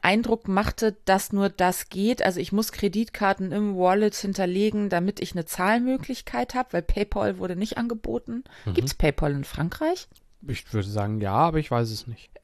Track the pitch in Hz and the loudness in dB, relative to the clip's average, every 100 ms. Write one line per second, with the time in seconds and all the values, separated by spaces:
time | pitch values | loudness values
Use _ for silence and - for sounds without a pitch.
0 | 180 214 233 220 - 190 208 - 220 214 | 2 4 2 0 0 0 0 0 0 0
1 | - 190 - 202 196 - 180 180 - 185 | 2 2 4 0 0 2 2 2 -6 0
2 | 214 247 190 175 - 202 220 - 202 196 | 0 2 0 0 -2 -2 -2 -2 -2 0
3 | 226 - 196 196 190 202 208 185 180 196 | -4 0 0 0 -2 -2 -2 2 4 4
4 | 214 - 196 196 180 185 214 208 202 175 | 2 0 -4 -2 0 2 2 2 0 0
5 | 185 - - 175 160 - 185 233 247 262 | 0 -2 -6 -6 -6 -2 2 2 2 -2
6 | - 247 - 247 247 254 247 175 170 - | -4 -10 -6 -4 -4 -4 -2 -2 0 0
7 | 202 208 208 185 185 175 214 - 233 220 | 0 0 -2 -2 -4 -4 -4 -4 -4 -4
8 | 233 233 - 233 - - - 87 135 - | -4 -6 -6 -10 -10 -10 -2 0 0 2
9 | 147 - 147 143 - - 165 - 311 359 | 2 2 0 -2 -4 -4 -4 -2 -2 -2
10 | - - _ - 139 117 - 110 98 104 | -6 -20 _ -16 -8 -8 -4 -4 -2 -2
11 | 101 110 101 107 165 156 147 120 113 107 | -2 -2 0 4 4 2 0 0 0 -4
12 | - 110 - - | -10 -14 -16 0